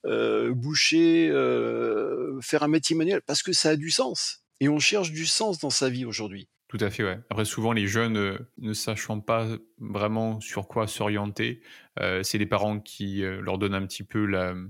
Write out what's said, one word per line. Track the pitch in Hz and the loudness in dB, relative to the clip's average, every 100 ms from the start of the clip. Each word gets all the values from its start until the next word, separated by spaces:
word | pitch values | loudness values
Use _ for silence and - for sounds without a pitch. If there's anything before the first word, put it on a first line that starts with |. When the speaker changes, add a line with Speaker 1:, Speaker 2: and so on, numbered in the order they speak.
| - | -2
Speaker 1:
euh, | 113 113 107 117 | 2 2 2 2
boucher, | 127 139 151 - 160 165 165 160 | 0 0 2 4 6 6 6 4
euh, | 139 127 120 117 117 117 107 - - 151 135 | 4 4 2 0 0 0 0 0 -2 -4 -6
faire | - 151 | 0 2
un | 147 | 4
métier | 156 - 165 | 2 2 0
manuel, | 165 196 | 2 0
parce | - 147 | 0 -2
que | - | 0
ça | 175 156 | 2 4
a | 156 | 2
du | 160 | 2
sens. » | 190 262 - - - _ - | 0 0 -2 -6 -8 _ -2
Et | 139 | 2
on | 151 | 4
cherche | - 208 170 | 2 2 0
du | 156 160 | -2 -2
sens | - 220 170 | 0 0 -2
dans | 139 | -2
sa | - 131 | 0 0
vie | 127 | 0
aujourd'hui. | 123 107 104 98 92 _ _ | -4 -6 -6 -8 -16 _ _
Speaker 2:
Tout | 107 | -2
à | 104 | -2
fait, | - 101 | 0 -2
ouais. | 98 - | -4 -6
Après, | 110 107 | -2 -2
souvent, | - 113 | 0 0
les | 113 98 | 2 2
jeunes, | 110 117 107 | 2 0 0
euh, | 101 98 123 - | -2 -4 -10 -10
ne | 113 | -6
sachant | 107 - 107 - 107 | -4 -4 -6 -4 -6
pas | - 113 110 110 - - | 0 0 0 -4 -10 -14
vraiment | 107 101 107 110 110 110 | -6 -2 0 0 -2 -4
sur | - 101 98 | -6 -6 -4
quoi | 117 104 | -2 -2
s'orienter, | - 104 104 104 101 117 120 - - - - | -2 -2 0 -2 -2 -4 -4 -14 -20 -14 -4
euh, | 92 92 | -2 0
c'est | 95 107 | 0 0
les | 104 | 2
parents | 101 107 104 | 2 0 -2
qui, | - - 98 98 | -6 -8 -6 -4
euh, | 95 95 | -4 -4
leur | 98 95 | -4 0
donnent | 101 | 0
un | 95 95 | 0 -4
petit | - | -8
peu | 101 107 104 | -4 0 2
la, | 95 90 90 | 2 -2 -4